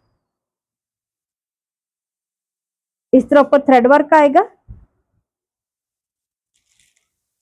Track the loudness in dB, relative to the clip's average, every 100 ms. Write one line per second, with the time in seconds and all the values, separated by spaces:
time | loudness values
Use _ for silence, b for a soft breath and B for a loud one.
0 | _ _ _ _ _ _ _ _ _ _
1 | _ _ _ _ _ _ _ _ _ _
2 | _ _ _ _ _ _ _ _ _ _
3 | -4 -4 0 0 0 -2 0 0 2 0
4 | 0 0 2 0 -4 _ _ -20 _ _
5 | _ _ _ _ _ _ _ _ _ _
6 | _ _ _ _ _ _ _ _ _ _
7 | _ _ _ _